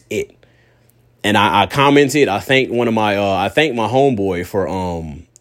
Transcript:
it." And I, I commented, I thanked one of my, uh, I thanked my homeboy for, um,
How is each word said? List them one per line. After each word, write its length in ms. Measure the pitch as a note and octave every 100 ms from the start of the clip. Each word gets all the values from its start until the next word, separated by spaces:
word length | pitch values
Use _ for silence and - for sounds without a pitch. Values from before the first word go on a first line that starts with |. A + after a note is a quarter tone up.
| _
it." 260 | G#2+ - _ _ _ _ _ _ _ _ _
And 140 | G#2 G#2+
I, 260 | G2+ G#2
I 40 | F#2+
commented, 640 | C#3+ C#3 C#3+ C#3 D3 A#2
I 120 | G2
thanked 320 | - C3 B2
one 160 | A#2 A#2
of 60 |
my, 240 | A2 G#2+ G2+
uh, 160 | G2+
I 160 | F#2+ G2
thanked 260 | - D#3 A#2+
my 100 | G#2+
homeboy 600 | C3 C#3 A2 G2 F2 F2
for, 200 | G#2 D#2+
um, 600 | F#2 F2+ E2+ D#2+ D2 - _